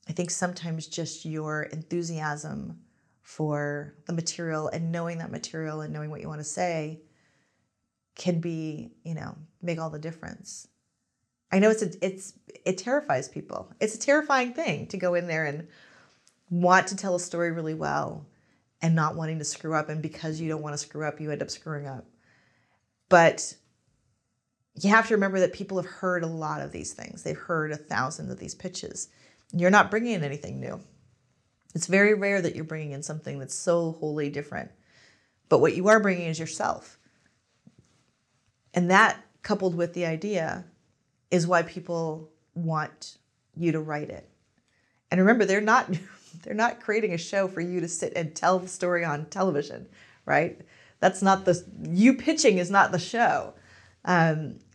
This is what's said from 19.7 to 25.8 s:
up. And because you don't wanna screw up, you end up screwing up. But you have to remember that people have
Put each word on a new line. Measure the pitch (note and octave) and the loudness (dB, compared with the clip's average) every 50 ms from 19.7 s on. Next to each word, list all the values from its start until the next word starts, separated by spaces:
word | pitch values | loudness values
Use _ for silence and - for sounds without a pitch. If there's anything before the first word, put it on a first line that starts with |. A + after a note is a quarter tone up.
| D#3+ | -2
up. | D#3 D3+ - | -2 -2 -2
And | D#3 D#3 | -6 -6
because | D3+ D#3 D#3 - - D#3+ D#3 D#3+ | -6 -8 -10 -8 -8 -8 -6 -6
you | E3 D#3 | -4 -4
don't | D#3 D3+ | -4 -4
wanna | D3 D3+ D3 D3 | -6 -6 -8 -8
screw | - - - D3+ D#3 | -10 -10 -8 -6 -6
up, | D3 D3 D3+ | -6 -6 -6
you | D3+ D3+ | -6 -6
end | D3 C#3+ | -4 -6
up | B2+ - | -6 -8
screwing | - - - E3 D#3 C#3+ C#3+ C#3 | -8 -12 -10 -10 -10 -8 -8 -10
up. | C3+ A#2 - - _ _ _ _ _ _ _ _ _ _ _ _ _ _ _ _ _ _ _ _ | -12 -12 -14 -18 _ _ _ _ _ _ _ _ _ _ _ _ _ _ _ _ _ _ _ _
But | F#3 E3+ E3 D#3+ - - - - - - _ _ _ _ _ _ _ _ _ _ _ _ _ _ _ _ _ _ _ _ _ _ _ - | 8 8 8 8 6 4 -4 -10 -10 -14 _ _ _ _ _ _ _ _ _ _ _ _ _ _ _ _ _ _ _ _ _ _ _ -2
you | - G3 | 4 6
have | G#3+ A3+ A3 - | 6 6 6 4
to | A3+ | 2
remember | G#3 G#3 G3 F#3+ F#3+ | 2 2 2 2 2
that | F3+ F3+ - | 2 2 0
people | - - - F#3+ | -4 -10 -6 -6
have | F#3 | -6